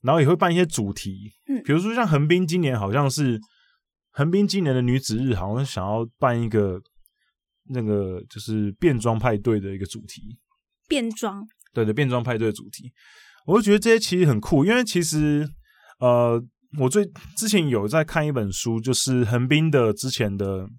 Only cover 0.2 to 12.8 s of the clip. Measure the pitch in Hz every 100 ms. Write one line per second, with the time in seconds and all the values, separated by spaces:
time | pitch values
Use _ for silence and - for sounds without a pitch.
0.2 | 139 175 185 170 175 - 101 95 101 95
1.2 | 104 _ - 262 - 156 196 226 220 151
2.2 | 151 180 180 180 156 123 98 117 143 127
3.2 | 139 113 - _ _ _ _ _ _ -
4.2 | 147 190 202 196 165 127 123 127 - 110
5.2 | 131 104 92 113 135 - 95 110 117 _
6.2 | 135 117 117 110 101 92 _ _ _ _
7.2 | _ _ _ _ _ 127 107 104 95 90
8.2 | 82 - 104 110 104 98 170 127 113 113
9.2 | 120 107 110 107 98 98 95 113 101 -
10.2 | 107 120 _ _ _ _ _ 294 226 220
11.2 | 226 202 220 _ _ - 110 110 139 123
12.2 | 120 117 110 107 104 -